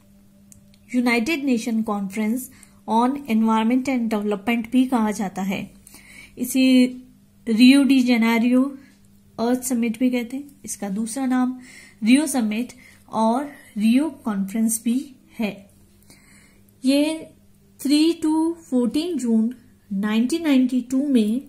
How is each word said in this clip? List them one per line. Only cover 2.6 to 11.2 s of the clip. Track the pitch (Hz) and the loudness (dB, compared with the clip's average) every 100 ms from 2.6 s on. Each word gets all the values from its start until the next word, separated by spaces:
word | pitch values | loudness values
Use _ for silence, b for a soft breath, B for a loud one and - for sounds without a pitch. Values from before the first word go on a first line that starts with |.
| b b - | b b -4
on | 220 247 | 0 0
Environment | 285 - 220 220 220 220 262 262 | -2 -2 0 2 2 0 0 0
and | 254 226 | -2 -2
Development | 214 208 202 196 233 226 | -2 -2 -4 -2 -4 -2
भी | 254 254 | 0 2
कहा | 240 214 | 0 0
जाता | 208 196 - | -2 -6 -6
है। | 190 - - - B B B B B - | -6 -6 -8 -16 B B B B B -10
इसे | 254 262 262 254 247 - - - _ _ - | -4 2 4 6 4 0 -18 -20 _ _ -4
रियो | 214 254 277 | 6 8 8
डी | 262 269 | 6 4
जेनेरियो | 247 233 226 233 240 254 277 B B B _ _ _ - | 4 2 2 2 2 2 0 B B B _ _ _ -6
अर्थ | 233 254 | -2 -2
समिट | - 240 233 220 | -2 -4 -2 -2
भी | 254 | 0
कहते | 247 233 262 | 0 -4 -10
हैं। | 285 - - | -14 -16 -16
इसका | - 196 | -10 -8
दूसरा | 196 226 269 | -6 -6 -6